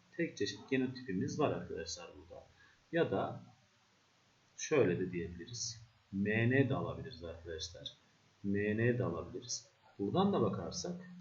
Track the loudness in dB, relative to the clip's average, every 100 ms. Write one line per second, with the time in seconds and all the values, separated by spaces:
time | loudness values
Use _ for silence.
0 | _ -4 -4 -2 -4 -4 -2 0 0 -2
1 | -4 -2 -2 2 2 0 -4 -8 -6 -8
2 | -12 -16 -16 -18 -18 -20 -20 _ _ 2
3 | 2 2 0 -4 -12 -20 _ _ _ _
4 | _ _ _ _ _ -10 2 6 6 4
5 | 0 -2 -4 -8 -10 -8 -8 -8 -16 _
6 | _ 0 2 4 6 6 6 2 -2 -4
7 | -8 -10 -10 -10 -8 -8 -8 -10 -14 -16
8 | _ _ _ _ -2 2 2 4 4 4
9 | 0 -2 -6 -10 -8 -8 -10 _ -20 -4
10 | 0 4 4 4 2 2 -4 -4 -6 -6
11 | -10 -16